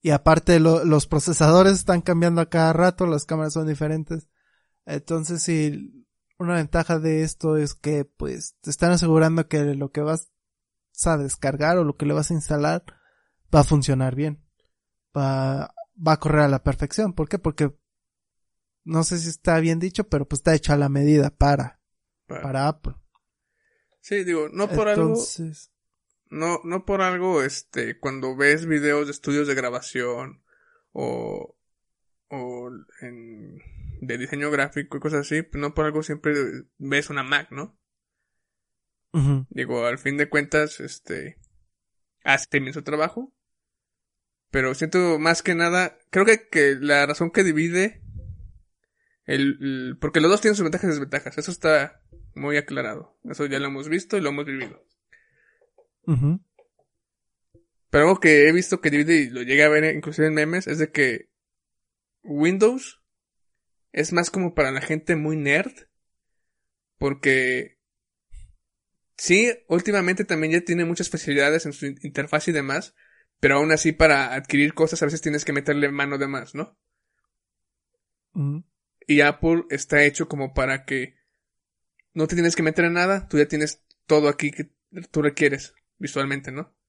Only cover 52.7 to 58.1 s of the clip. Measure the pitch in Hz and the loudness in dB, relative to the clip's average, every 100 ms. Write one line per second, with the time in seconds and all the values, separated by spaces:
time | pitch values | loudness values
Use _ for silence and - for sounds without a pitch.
52.7 | 135 123 107 - _ - - 147 139 139 | -8 -8 -10 -16 _ -16 -8 -6 -4 -6
53.7 | 139 143 170 190 208 147 143 143 135 120 | -8 -6 -6 -2 -4 -4 -6 -8 -10 -10
54.7 | - _ _ _ _ _ _ _ _ _ | -16 _ _ _ _ _ _ _ _ _
55.7 | _ _ _ - 139 143 175 _ _ _ | _ _ _ -4 0 0 -2 _ _ _
56.7 | _ _ _ _ _ _ _ _ _ _ | _ _ _ _ _ _ _ _ _ _
57.7 | _ _ 143 156 | _ _ 2 4